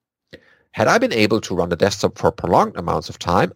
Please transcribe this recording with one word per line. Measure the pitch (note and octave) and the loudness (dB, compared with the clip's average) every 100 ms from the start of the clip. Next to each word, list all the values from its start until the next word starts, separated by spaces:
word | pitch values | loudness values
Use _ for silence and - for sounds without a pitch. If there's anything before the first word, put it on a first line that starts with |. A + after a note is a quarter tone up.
| _ _ _ - _ _ _ | _ _ _ -20 _ _ _
Had | - A#2 | -2 2
I | G3+ | 2
been | B3 | 2
able | A#2 G#2 A2 | 2 2 0
to | - | -2
run | F2+ F2 | -4 -2
the | E2+ | 0
desktop | G2+ - F#2 - | 0 0 -4 0
for | E2+ | -2
prolonged | - F2 G#2 G#3 - | -2 0 2 2 -2
amounts | F2 E2 - | -4 -4 -6
of | - | -10
time, | - F2+ F3 | -2 0 0